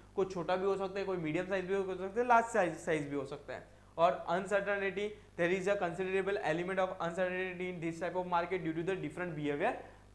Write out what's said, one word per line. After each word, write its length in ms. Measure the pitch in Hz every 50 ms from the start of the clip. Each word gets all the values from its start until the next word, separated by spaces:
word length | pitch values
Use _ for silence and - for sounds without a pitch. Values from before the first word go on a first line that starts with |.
| - - -
कोई 100 | 196 190
छोटा 300 | 190 - 185 160 - 185
भी 100 | 190 185
हो 100 | 196 196
सकता 240 | 190 196 190 185 202
है, 60 | 190
कोई 100 | 190 185
मीडियम 300 | 180 165 151 156 180 185
साइज 180 | 185 202 190 180
भी 100 | 180 196
हो 200 | 196 190 185 185
सकता 260 | 180 185 196 196 226
है, 60 | 247
लार्ज 200 | 247 233 226 226
साइज, 300 | 233 - 214 185 170 156
साइज 320 | 151 - 160 151 156 147 139
भी 80 | 139
हो 100 | 143 131
सकता 280 | - 143 135 - - 127
है। 280 | 90 - - - - - - - -
और 280 | 165 180 180 180 - -
uncertainty, 800 | 170 185 202 185 208 196 190 196 202 196 196 196 185 196 208 208 208 - - - - -
there 180 | 180 170 185 196
is 100 | 180 196
a 80 | 202
considerable 600 | 202 190 170 165 170 190 185 190 196 185 190 202
element 420 | - - 151 156 170 175 180 190 190
of 100 | 190 185 - -
uncertainty 640 | - 165 175 190 185 180 180 185 185 185 180 175 185 180
in 140 | 180 170 156
this 180 | 165 165 165
type 140 | 180 170 170
of 100 | 180 180 180
market 320 | 180 170 170 170 190 180 160
due 140 | 160 160 160
to 80 | 170 180
the 120 | 190 185 151
different 300 | 147 143 170 180 180 160
behavior 360 | 151 147 143 147 143 180 233 277 - - - - - - -